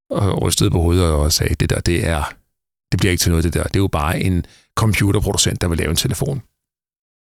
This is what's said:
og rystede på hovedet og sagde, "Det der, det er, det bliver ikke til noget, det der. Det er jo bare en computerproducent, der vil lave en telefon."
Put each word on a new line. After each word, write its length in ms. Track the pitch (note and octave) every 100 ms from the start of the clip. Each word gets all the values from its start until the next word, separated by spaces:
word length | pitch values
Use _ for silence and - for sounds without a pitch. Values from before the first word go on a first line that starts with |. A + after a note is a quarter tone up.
| -
og 320 | - G2 -
rystede 280 | F#2+ - F2
på 120 | E2
hovedet 240 | E2+ F2+ E2+
og 280 | D2+ D2+
sagde, 220 | - - -
"Det 140 | E2
der, 100 | -
det 280 | - E2+ F2+
er, 260 | D#2+ - - _ _ _ _ -
det 80 | F#2
bliver 120 | G2
ikke 100 | F2
til 100 | F2+
noget, 120 | E2
det 100 | E2
der. 100 | D#2+
Det 120 | - F#2+
er 40 |
jo 80 | G2
bare 340 | D#2+ D2+ F2+
en 240 | F#2+ F2+ - - _ -
computerproducent, 840 | A2 F#2+ G2+ G2+ F#2+ - F2+ -
der 60 | F2+
vil 100 | E2
lave 120 | D#2+
en 60 | D#2+
telefon." 460 | B2+ - D3 C#3 - _ _ _ _ _ _ _